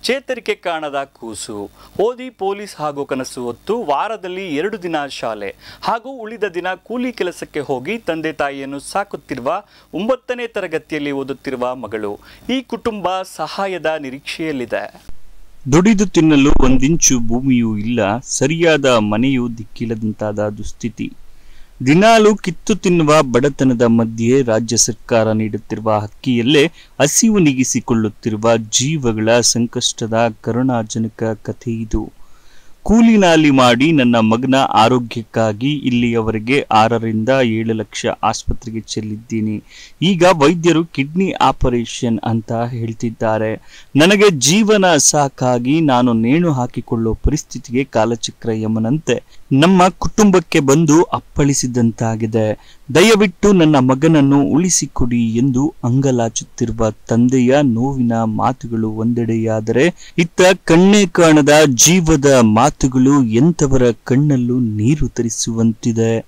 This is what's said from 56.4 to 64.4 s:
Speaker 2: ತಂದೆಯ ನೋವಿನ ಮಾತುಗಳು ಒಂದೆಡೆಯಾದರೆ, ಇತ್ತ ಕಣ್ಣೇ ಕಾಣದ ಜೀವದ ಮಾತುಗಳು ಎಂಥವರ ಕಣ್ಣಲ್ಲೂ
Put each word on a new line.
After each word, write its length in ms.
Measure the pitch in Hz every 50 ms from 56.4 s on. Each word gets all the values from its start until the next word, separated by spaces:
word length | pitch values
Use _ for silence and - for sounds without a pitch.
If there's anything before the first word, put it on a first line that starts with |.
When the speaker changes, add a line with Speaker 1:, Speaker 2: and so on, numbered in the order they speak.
| - - - - 127 113 110 113 113 110
Speaker 2:
ತಂದೆಯ 680 | 107 - - - - 113 120 127 127 131 123 120 127 143 151
ನೋವಿನ 500 | 135 113 113 120 135 139 131 123 117 117 113 113
ಮಾತುಗಳು 640 | 113 107 107 104 117 127 _ - 120 117 113 110 110
ಒಂದೆಡೆಯಾದರೆ, 1200 | 107 110 110 117 120 120 120 110 113 113 110 110 110 110 110 110 113 117 139 175 - - - - - -
ಇತ್ತ 220 | 170 170 _ - 180 185 196 180 _
ಕಣ್ಣೇ 420 | - 170 165 185 190 208 208 202
ಕಾಣದ 420 | 175 - 185 170 160 156 151 143 139 147 151 156
ಜೀವದ 600 | 147 127 113 - - 175 190 170 156 160 147 135 143 139 131
ಮಾತುಗಳು 840 | 117 110 107 110 123 151 - _ - 135 127 131 127 135 143 143 131
ಎಂಥವರ 580 | 113 107 117 139 170 170 - 156 135 135 135 127 120 113 - _
ಕಣ್ಣಲ್ಲೂ 560 | - 127 131 147 151 143 127